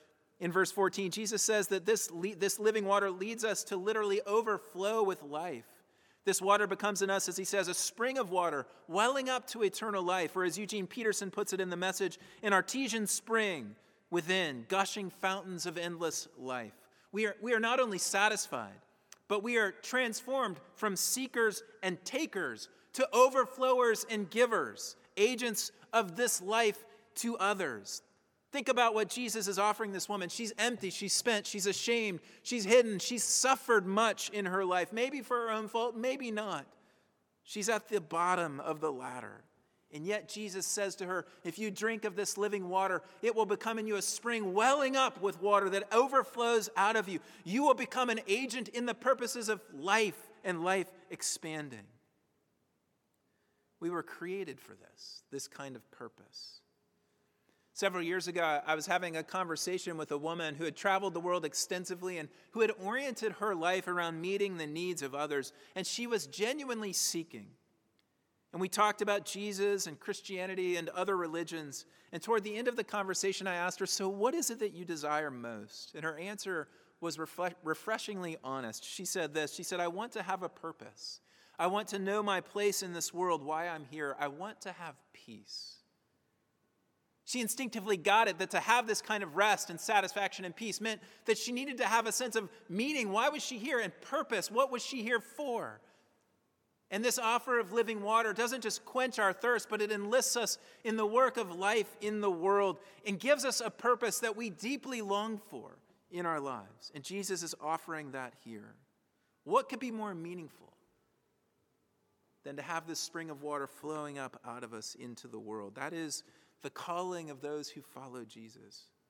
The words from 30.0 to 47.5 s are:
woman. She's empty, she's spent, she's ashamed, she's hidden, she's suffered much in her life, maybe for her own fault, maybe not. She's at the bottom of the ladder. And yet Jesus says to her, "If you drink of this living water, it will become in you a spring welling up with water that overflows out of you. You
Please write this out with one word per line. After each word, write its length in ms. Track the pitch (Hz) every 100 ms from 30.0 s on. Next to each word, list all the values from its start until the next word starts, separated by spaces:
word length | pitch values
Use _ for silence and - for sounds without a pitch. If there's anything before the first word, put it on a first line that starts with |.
| -
woman. 180 | 202 175
She's 240 | - 220 -
empty, 320 | 233 240 190
she's 240 | - 202
spent, 340 | - 240 208 -
she's 180 | 208 196
ashamed, 540 | 180 - 233 214 170 - -
she's 220 | - 247 196
hidden, 340 | 247 226 190
she's 240 | - 240
suffered 640 | - - 262 262 - 220 185
much 440 | 202 226 196 -
in 140 | 208 185
her 200 | 185 190
life, 260 | 180 170
maybe 300 | 214 262 277
for 160 | 214 247
her 140 | 233
own 180 | 220 214
fault, 260 | 233 240 226
maybe 360 | 254 277 247
not. 340 | 214 208 156 139 _ _ _ _ _ _ _
She's 260 | - 214 202
at 180 | 233 -
the 140 | 208
bottom 580 | 156 165 175 185 165 139
of 220 | 156 156
the 100 | 156
ladder. 540 | 127 127 127 107 107 - _ _ _ _
And 120 | 151 170
yet 220 | 208 -
Jesus 380 | 208 214 185 180
says 300 | 208 196 -
to 80 | 180
her, 200 | 185 - - 170
"If 140 | 196
you 120 | 214
drink 320 | 190 214 220
of 140 | 214 185
this 200 | 196 196
living 300 | 208 208 180
water, 340 | 190 190 180 - -
it 140 | 226 220
will 100 | 208
become 340 | 208 220 220
in 80 | 214
you 80 | 202
a 60 |
spring 520 | - - 240 226 196
welling 440 | 190 240 285 269 269
up 240 | 262 -
with 200 | 196 165
water 280 | 202 202 196
that 180 | 196 185
overflows 760 | 220 269 269 - 240 233 233 196 180
out 220 | 202 220
of 100 | 196
you. 100 | 170 - -
You 180 | 165